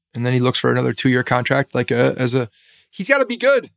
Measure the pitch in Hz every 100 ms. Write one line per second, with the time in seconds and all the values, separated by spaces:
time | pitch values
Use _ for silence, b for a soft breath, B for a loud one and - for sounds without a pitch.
0 | _ 117 123 127 123 - 123 123 127 120
1 | 131 127 - 123 120 135 139 127 123 120
2 | 131 - 123 131 120 b b b b -
3 | 196 277 233 240 254 269 220